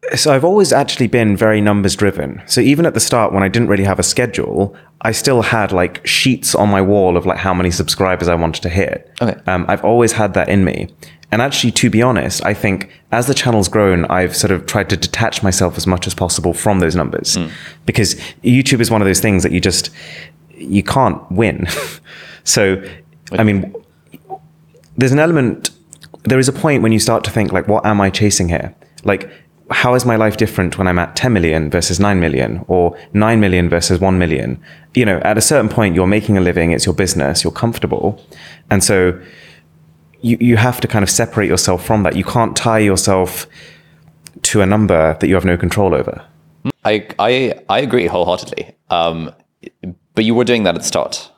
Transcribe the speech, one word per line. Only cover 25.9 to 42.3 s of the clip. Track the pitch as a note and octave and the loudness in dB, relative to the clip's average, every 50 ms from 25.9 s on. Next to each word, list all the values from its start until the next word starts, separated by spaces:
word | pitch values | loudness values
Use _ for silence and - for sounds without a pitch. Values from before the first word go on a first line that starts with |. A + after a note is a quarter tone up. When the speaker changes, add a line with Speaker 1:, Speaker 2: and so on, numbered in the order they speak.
| - - - - _ - _ | -20 -20 -20 -20 _ -8 _
Speaker 1:
there | - C3 C3 | 0 2 2
is | C3 B2+ | 2 0
a | C3 | -2
point | - - E3 C#3+ B2+ | -2 0 0 0 2
when | F#2+ A2+ A2+ | 2 2 2
you | G#2+ | 2
start | - - A2+ A2 - | 2 0 0 0 -2
to | - | -2
think, | - A#2 G#2 - | -2 -2 -2 0
like, | - F#2+ - - | -2 -2 0 0
"What | G#2 A2 - | 0 0 2
am | G#2+ G#2+ G2+ | 0 0 2
I | G2+ F#2+ | 2 0
chasing | F#2 - A2 G#2 F#2+ - F#2+ E2+ | 0 0 0 0 2 0 0 0
here? | E2 C2+ - - - _ - _ _ - - | -2 -2 -4 -6 -14 _ -20 _ _ -8 -2
Like, | G#2 G2+ F#2+ - - - - - _ _ _ _ - | -2 -2 -2 -4 -12 -18 -20 -20 _ _ _ _ -6
how | - - - C3 B2 | -4 -2 0 2 2
is | B2+ A#2 | 2 2
my | B2 A#2 | 2 2
life | A2 A2 G#2+ F#2+ - | 2 2 0 2 0
different | A2+ G#2 - - F#2+ F2 - - | -2 -2 0 -2 -2 -2 0 -2
when | G2 F2+ | 0 0
I'm | F2+ F2+ | 0 0
at | E2+ - - | -2 -2 -4
ten | - - B2+ | -4 0 2
million | A#2 G2 E2+ E2 D#2 D#2+ D#2+ D2+ | 2 2 2 2 2 0 0 0
versus | D2 F2+ - - F#2 D#2+ | -2 -2 -2 -2 0 0
nine | G2+ G2+ G2+ F#2 | 2 2 2 2
million | E2+ D#2+ C#2+ C2 C2 A1 A1 - - - | 0 0 0 0 -2 -2 -4 -8 -4 -2
or | - F2+ F2 E2+ E2 - - - - | 0 2 2 0 0 -4 -18 -6 -2
nine | G2+ G#2+ A2 A#2 A2+ | 0 2 2 4 2
million | G#2+ G2 F#2 F2+ F2 E2+ | 2 2 2 2 2 2
versus | E2 F2 E2+ - F#2+ E2+ | 0 0 0 0 0 0
one | F#2+ F#2+ F#2 F#2 | 2 0 2 2
million?" | F2+ E2 D#2 C2 A1+ A#1 B1+ - - - - - - _ _ | 0 0 0 -2 -2 -4 -6 -8 -12 -20 -20 -20 -20 _ _
You | B2 B2 | 0 0
know, | G#2+ F#2+ E2 C2+ | 2 0 -2 -2
at | F#2 G#2+ G#2 | -2 -2 0
a | |
certain | - - D#3 C#3+ A2 G#2+ | 0 2 2 2 2 0
point, | - - A2+ G2 E2 | 0 0 0 2 2
you're | E2+ F#2 F#2 | 2 2 2
making | G2+ G#2+ G#2+ - G#2+ G2 | 2 0 0 2 2 2
a | |
living, | F#2 F2 E2+ F2+ E2 E2+ | 2 2 2 2 0 0
it's | E2+ C2 - F#2+ | 0 0 0 -2
your | F2 | 0
business, | - G2+ F2 - F2 C#2+ C#2 D#2+ - - | 0 -2 -2 0 -2 -2 -2 -2 -2 -2
you're | E2+ - | -4 -4
comfortable. | - - A#2 A#2 - - - - - - F#2 A2+ - - _ - - - - - - _ _ | -2 -4 -4 -2 -2 -4 -4 -4 -2 -2 -4 -4 -6 -12 _ -20 -20 -20 -20 -20 -20 _ _
And | - G2 F2+ | -2 0 0
so | - G#2 F#2+ F#2 F2+ F2+ F2+ - - - - - - - - _ _ _ _ _ _ _ _ _ _ _ _ | 2 2 2 2 2 0 -2 -10 -20 -20 -20 -20 -20 -20 -20 _ _ _ _ _ _ _ _ _ _ _ _
you, | - A#2 A#2 - | -2 -2 0 2
you | - B2 A#2+ G#2+ | 2 2 4 4
have | A2+ B2+ B2 - | 2 0 0 -2
to | - A#2 | -6 -2
kind | - A2 G2+ | -2 -2 -2
of | F#2+ | 0
separate | - - A#2 - - - G#2 - | -2 -2 -2 -2 -2 -2 0 0
yourself | E2 F2+ - - F#2 F2+ - | 0 0 0 0 -2 -2 0
from | - A#2 G#2+ G2+ | -2 0 0 2
that. | F2 - | 0 0
You | F2 F#2 | -2 -4
can't | - | -2